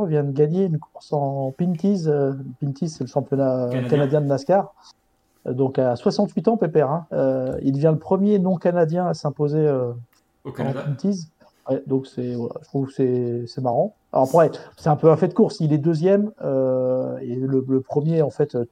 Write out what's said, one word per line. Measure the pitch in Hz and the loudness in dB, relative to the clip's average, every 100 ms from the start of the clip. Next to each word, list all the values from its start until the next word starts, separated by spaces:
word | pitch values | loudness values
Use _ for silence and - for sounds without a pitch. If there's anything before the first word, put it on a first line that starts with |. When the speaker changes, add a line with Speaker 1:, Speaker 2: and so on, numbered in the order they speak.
| 185 | 2
Speaker 1:
vient | 151 | 0
de | 143 | 0
gagner | 135 151 180 190 | 2 2 2 0
une | 151 | -2
course | - - - | -6 -16 -4
en | 151 139 139 135 135 | -2 -2 -2 -6 -2
Pinty's. | 175 165 196 196 160 | -2 0 0 0 2
Euh, | 143 139 135 135 127 | 2 0 -2 -10 -8
Pinty's, | 143 135 165 - | -6 -4 -6 -6
c'est | 127 | -4
le | |
championnat | 139 131 135 131 127 123 | -4 -2 0 0 0 -2
Speaker 2:
Canadien. | 127 123 | -2 0
Speaker 1:
canadien | 147 139 151 | 2 2 2
de | 143 | 2
nascar. | 135 135 196 190 _ - _ _ _ _ _ - | 0 2 0 0 _ -20 _ _ _ _ _ -6
Euh, | |
donc | 127 131 135 | -2 0 2
à | 127 120 | 0 0
soixante-huit | 202 - 208 190 220 | -2 0 -2 0 0
ans, | 226 | 0
Pépère, | 165 160 135 | 2 2 0
hein, | 165 160 | -2 -4
euh, | 151 135 131 127 139 | -2 0 0 -2 -2
il | 135 | -2
devient | 139 160 | 2 2
le | 156 | 2
premier | - 190 202 202 | 0 0 2 2
non-canadien | 185 170 - 175 160 175 175 | 2 0 0 2 0 0 -2
à | |
s'imposer, | 160 151 135 147 156 151 | -2 -4 -2 -2 2 2
euh, | 135 123 120 120 _ _ _ | 0 -2 -6 -14 _ _ _
Speaker 2:
Au | 139 | -14
Canada. | - 139 135 | -6 -6 -4
Speaker 1:
en | 147 | -6
Pinty's. | 131 196 190 156 _ _ _ - | -4 -2 -4 -8 _ _ _ -4
Ouais, | 135 - | -4 -2
donc | 135 135 | -4 -4
c'est, | - 123 | -8 -6
voilà, | 120 120 - | -6 -6 -10
je | - | -8
trouve | 139 135 | -6 -4
que | |
c'est, | - 127 123 120 120 117 | 0 0 2 -2 -4 -8
c'est | - | -6
marrant. | 127 123 208 - _ | -2 0 -2 -4 _
Alors | - 131 | 0 2
après, | 170 160 - - - | 4 4 0 -16 -4
c'est | 160 | -2
un | 147 | 4
peu | 160 | 4
un | 156 | 4
fait | 175 | 2
de | 202 | 2
course. | 190 - | 0 2
Il | 156 | 0
est | 147 | 0
deuxième, | 160 156 185 202 208 - | 0 2 2 2 0 -4
euh, | 143 135 131 131 127 127 131 127 | -4 0 0 0 0 0 -2 -6
et | 127 127 | -8 -4
le, | 131 135 131 | 0 0 2
le | 131 | 0
premier, | - 147 156 165 | 0 -2 0 2
en | 139 | 0
fait, | - 147 123 | 0 -2 -2
euh, | 120 | -6